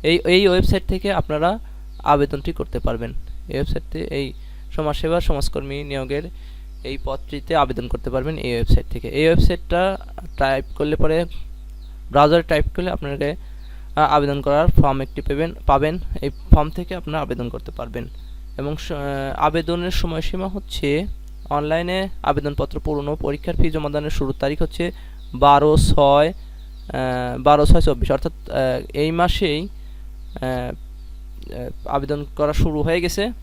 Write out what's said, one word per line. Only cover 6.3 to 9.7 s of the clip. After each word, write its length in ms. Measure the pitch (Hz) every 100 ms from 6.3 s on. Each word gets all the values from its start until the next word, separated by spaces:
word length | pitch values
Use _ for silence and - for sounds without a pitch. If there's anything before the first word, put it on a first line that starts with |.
| - - - - -
এই 140 | 127 135
পদটিতে 520 | 135 135 - 147 - 160
আবেদন 320 | 135 123 120
করতে 220 | - 131
পারবেন 280 | 131 135 160
এই 160 | 123
ওয়েবসাইট 340 | 117 120 - -
থেকে। 200 | 120 117
এই 180 | 139 160
ওয়েবসাইটটা 720 | 175 - 175 -